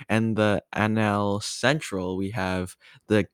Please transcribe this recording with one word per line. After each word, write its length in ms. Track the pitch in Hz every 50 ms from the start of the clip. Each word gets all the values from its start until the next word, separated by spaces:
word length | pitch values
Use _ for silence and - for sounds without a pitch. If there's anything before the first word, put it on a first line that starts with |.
| 139 -
And 260 | 104 110 113 113 110
the 280 | 101 107 107 101 - - _ -
N 220 | - 104 110 110
L 420 | 110 110 107 101 101 101 101 101 104
Central, 800 | - - - - - 123 147 156 - - 101 95 90 90 92
we 140 | 92 98 98
have 440 | 110 113 110 110 101 92 90 90 - _ _ - - - _
the 200 | - 104 107 98 -